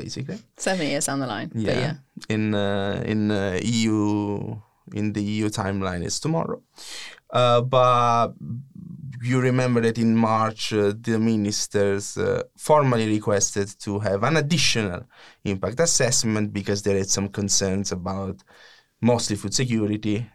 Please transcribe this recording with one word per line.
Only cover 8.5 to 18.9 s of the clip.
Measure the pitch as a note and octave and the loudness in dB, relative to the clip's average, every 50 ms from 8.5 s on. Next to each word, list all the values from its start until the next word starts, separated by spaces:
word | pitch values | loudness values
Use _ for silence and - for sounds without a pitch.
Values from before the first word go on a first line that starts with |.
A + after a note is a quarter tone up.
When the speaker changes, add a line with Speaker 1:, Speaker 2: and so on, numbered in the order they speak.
| A#2 A#2+ - - - - - - - - - - - B2 | -10 -10 -12 -14 -18 -18 -18 -16 -16 -14 -14 -14 -12 -6
Speaker 1:
you | A#2+ B2 C3 B2+ | -2 0 2 2
remember | B2+ B2+ B2+ B2+ B2+ B2+ A#2+ A#2 | 4 4 2 2 2 2 2 4
that | A2+ A2+ A2+ A#2 | 2 2 2 2
in | A2+ A2+ A2+ | 2 4 4
March, | A2+ A2+ A2 A2 A2 A2 A2 A2 - - - A2+ | 4 4 4 4 2 2 0 0 -4 -4 -2 0
uh, | G#2 G#2 G2+ G#2 A2+ | 2 2 2 0 -2
the | A#2 A#2 A2+ A2 | -2 -2 0 2
ministers, | A2 A2+ A2+ G#2+ G2+ G2+ G#2+ - - - - G#2 G2+ G2+ G2 G2+ G2+ - - G2+ | 2 2 2 2 0 0 -2 -2 -4 -2 0 2 2 2 2 0 -4 -6 -4 -2
uh, | G2 F#2+ F#2+ - - - _ - | 0 0 0 -2 -4 -6 _ -6
formally | - - D3+ D3+ C#3+ C3 B2 A2+ A2 A2 | 0 4 4 4 6 4 2 2 2 2
requested | G#2+ G#2+ G#2+ A#2 G#2 G2 - - - G#2 G2+ G2 - - | 0 0 0 0 0 2 0 0 -2 -2 -4 -4 -6 -10
to | - G#2+ G2+ G2 | -8 -6 -4 -2
have | G#2 G2 G2 G2+ A2 | 0 0 0 0 2
an | C3 D#3+ D#3 | 2 2 2
additional | D3 C#3+ F3 D3 - - - A#2 G#2+ G2 E2+ E2+ - - _ - - - - _ - | 2 2 0 2 2 2 2 2 0 -2 -4 -6 -10 -14 _ -20 -20 -20 -20 _ -4
impact | G#2 G2 F#2+ F#2+ F#2 A#2 B2+ | -4 -2 -2 -2 -4 0 0
assessment | E3 E3+ - - C3 A#2+ C3 - - A2+ A2 G#2+ G#2 G#2 G#2 | 0 2 2 2 2 2 2 2 2 2 0 0 0 -2 -4
because | G2+ G2 G#2 G2+ G2+ - | -4 -2 -2 -2 0 0
they | G#2 G2 G2 | 0 0 0
had | F#2+ - | 0 0
some | - - G2 G2 | -2 -2 -2 -4
concerns | - - G2+ G2 - - G2 G2 F#2 G2 G2 - | -4 -4 -2 0 0 0 2 0 0 -2 -2 -4
about | F#2+ F2+ F2 F2+ F#2+ G2 G2 F#2+ F#2 - _ _ - - - - - - _ _ | -6 -6 -6 -6 -6 -6 -6 -8 -8 -10 _ _ -20 -20 -20 -20 -20 -20 _ _